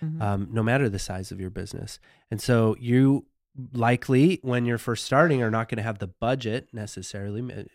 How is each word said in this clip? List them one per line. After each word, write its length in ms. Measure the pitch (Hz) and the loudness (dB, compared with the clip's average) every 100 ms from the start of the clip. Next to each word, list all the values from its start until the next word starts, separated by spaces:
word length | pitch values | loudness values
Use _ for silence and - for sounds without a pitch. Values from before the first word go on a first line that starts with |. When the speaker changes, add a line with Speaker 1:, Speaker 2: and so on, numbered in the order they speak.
Speaker 1:
Mm-hmm. 180 | 160 160 | -8 -4
Speaker 2:
um, 260 | 104 98 98 | -2 -2 -2
no 100 | 113 | -2
matter 240 | 110 135 123 | 0 2 0
the 100 | 98 | -2
size 320 | - 95 92 | -6 -8 -10
of 80 | 95 | -10
your 80 | 92 | -10
business. 480 | 95 92 - 107 - _ _ _ | -8 -10 -10 -12 -16 _ _ _
And 80 | 107 | -4
so 340 | - 117 110 110 | 2 4 4 2
you 460 | 120 127 135 139 - _ _ 135 123 | 2 4 6 4 -2 _ _ -18 -10
likely, 640 | 123 117 123 - 131 165 185 | 0 2 2 4 4 6 4
when 240 | 127 123 120 | 0 0 0
you're 120 | 117 | -2
first 280 | - 113 - | -2 -6 0
starting, 360 | 135 170 135 | 4 4 4
are 100 | 113 | 2
not 180 | 110 113 | 0 -2
gonna 120 | 113 | -4
have 180 | 110 101 | -4 -6
the 80 | 92 | -10
budget 600 | - 117 131 113 120 - | -4 -2 -2 -2 -6 -6
necessarily. 640 | 117 104 - 90 101 101 107 | -10 -10 -12 -12 -10 -8 -8
M-, 280 | 123 - - | -8 -10 -16